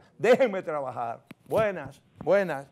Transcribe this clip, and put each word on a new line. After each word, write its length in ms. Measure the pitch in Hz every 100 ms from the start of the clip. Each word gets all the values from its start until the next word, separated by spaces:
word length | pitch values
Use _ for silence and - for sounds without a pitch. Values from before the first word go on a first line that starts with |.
| - -
Déjenme 460 | 196 254 262 190
trabajar. 580 | 156 151 131 123 117 120 - - -
Buenas, 540 | 160 214 185 139 139 _ -
buenas. 460 | 147 196 185 139 143